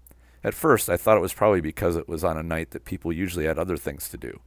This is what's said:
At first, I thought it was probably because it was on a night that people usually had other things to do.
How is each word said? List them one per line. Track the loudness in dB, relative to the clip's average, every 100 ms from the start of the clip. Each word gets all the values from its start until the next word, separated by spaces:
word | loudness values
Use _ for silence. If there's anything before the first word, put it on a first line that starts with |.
| -20 -20 _ _
At | -6
first, | 0 4 4 4
I | 0
thought | 4 4
it |
was | 4
probably | 2 4 4
because | 2 -2 0 0
it | -4
was | -4
on | -2 -2
a |
night | -4 -4 -6
that | -10
people | -10 -8 -4
usually | -4 -4 -2
had | -2 0
other | -2 -4
things | -6 -8 -12
to | -12
do. | -14 -14